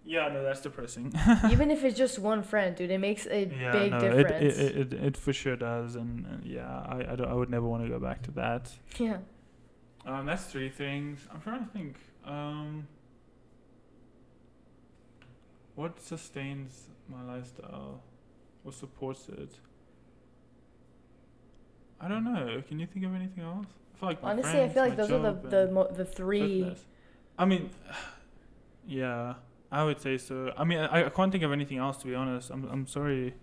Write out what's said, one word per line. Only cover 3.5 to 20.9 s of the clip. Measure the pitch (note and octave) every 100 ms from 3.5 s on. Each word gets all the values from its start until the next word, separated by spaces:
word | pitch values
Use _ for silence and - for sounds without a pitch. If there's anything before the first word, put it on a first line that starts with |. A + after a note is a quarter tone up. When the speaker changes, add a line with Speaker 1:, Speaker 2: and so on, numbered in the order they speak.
| C3+ B2+
Speaker 2:
big | B2 G3+
Speaker 1:
no, | A#2+
Speaker 2:
difference. | A#2 B2 C#3+ -
Speaker 1:
it, |
it, | D3 - C#3 C#3+
it, | C3
it, | C3+
it | C#3 C3+
for | -
sure | C3+ C#3
does, | B2 A#2 A#2 A#2+
and, | A#2+ A#2 A#2 -
and | -
yeah, | B2+ B2 B2
I, | B2+ C3 B2+ B2
I | B2+
don't, | B2
I |
would | B2 B2
never | A#2+ A#2
wanna | A#2 A#2
go | A#2+
back | B2+ C3
to | B2
that. | C#3+ A#2 A#2+ - - - -
Speaker 2:
Yeah. | A#3 F#3+ - - - - - - - -
Speaker 1:
Um, | - C3+ C#3+
that's | F3 -
three | C#3 C3
things. | C3+ C#3+ C#3+ D3 C#3+ -
I'm | D#3+
trying | G#3 B3
to | A3
think. | G#3+ D3+ C#3 - -
Um, | - D3 D3 D3+ D3+ D3+ D3 - - - - - - - - - - - - - - - - - - - - - - - - - - - -
what | - E3 E3+
sustains | - E3 - C#3 C#3 C#3 C3+ B2+ - - -
my | B2+
lifestyle? | B2 B2 B2 - - - - C3 - - - - - -
What | C#3
supports | C3+ C3 - C3+ C3 -
it? | - C#3 - - - - - - - - - - - - - -